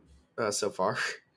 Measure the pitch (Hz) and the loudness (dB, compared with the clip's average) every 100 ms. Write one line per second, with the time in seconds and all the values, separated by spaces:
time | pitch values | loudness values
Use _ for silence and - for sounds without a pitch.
0 | - - _ - 110 - 101 - 95 120 | -14 -20 _ -2 0 0 0 2 0 0
1 | - - - | -2 -6 -14